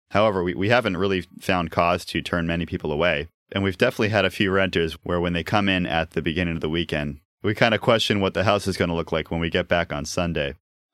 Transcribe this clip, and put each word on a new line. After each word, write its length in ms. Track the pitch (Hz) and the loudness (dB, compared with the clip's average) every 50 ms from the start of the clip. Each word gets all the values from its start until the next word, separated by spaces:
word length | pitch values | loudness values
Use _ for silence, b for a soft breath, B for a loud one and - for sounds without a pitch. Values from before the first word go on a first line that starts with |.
| _ _ | _ _
However, 340 | - 101 110 110 95 92 87 | 0 2 2 2 2 0 0
we, 100 | 87 - | -2 -2
we 140 | - 95 107 | 0 2 2
haven't 300 | 120 127 113 101 90 87 | 4 4 2 2 0 0
really 240 | 98 101 98 90 82 - - - | 0 0 0 -2 -4 -6 -14 -6
found 300 | - - 92 90 85 85 | -2 0 0 0 0 0
cause 340 | - 92 85 85 87 85 - | 0 2 2 2 2 0 -2
to 160 | - - 82 | -4 -6 -6
turn 260 | 76 - 90 87 82 | -4 -2 -2 -2 0
many 200 | 82 85 87 87 | 0 -2 -2 -2
people 260 | - 95 82 - 76 | -4 -4 -4 -4 -4
away. 360 | 73 76 85 90 78 73 78 - _ _ _ _ | 0 0 2 2 2 0 -4 -8 _ _ _ _
And 120 | - 98 98 | -4 -2 -2
we've 140 | 98 90 - | -2 0 2
definitely 320 | 120 127 - - 110 98 | 2 2 2 2 0 2
had 160 | 110 101 95 | 4 2 2
a 40 | 92 | 2
few 220 | - - 104 95 | 2 0 0 2
renters 400 | 92 95 95 92 - 85 82 - - - | 2 2 2 2 2 0 0 0 -2 -6
where 160 | - - 87 87 | -4 -2 0 0
when 120 | 87 87 | 0 0
they 100 | 87 85 82 | 0 -2 -2
come 240 | - 113 104 101 98 | 0 0 2 2 2
in 180 | 95 90 87 | 2 0 0
at 240 | - 78 80 80 - | 0 0 -2 -2 -2
the 120 | - 85 | -4 -4
beginning 340 | 76 85 76 90 90 85 82 | -4 -2 -2 -2 -2 -2 -2
of 40 | 80 | -2
the 80 | 73 78 | -4 -2
weekend, 520 | 80 85 82 - 82 76 76 73 69 - - _ _ _ | -2 -2 -2 -2 -4 -4 -4 -6 -8 -10 -16 _ _ _
we 120 | - 104 110 | -4 -4 0
kinda 240 | - 123 117 110 101 | 2 2 2 2 2
question 420 | - 127 117 110 - - 110 101 | 4 2 2 4 2 0 0 2
what 140 | 95 95 - | 0 0 0
the 100 | 95 90 | 0 2
house 220 | 98 101 101 - 98 | 2 2 2 0 -2
is 80 | 90 | -2
gonna 180 | - 95 85 85 | 0 0 0 0
look 180 | 85 82 - | -2 -2 -2
like 180 | 82 80 80 - | -4 -4 -4 -4
when 100 | 85 82 | -4 -2
we 80 | 85 82 | -2 0
get 180 | 82 92 87 | 0 -2 0
back 280 | - 87 87 85 - 78 | 0 0 0 0 -2 -4
on 100 | 73 76 | -6 -8
Sunday. 500 | - - 92 87 85 80 80 71 69 - - _ _ _ _ _ _ | -6 -4 -2 -2 -2 -2 -4 -4 -4 -8 -12 _ _ _ _ _ _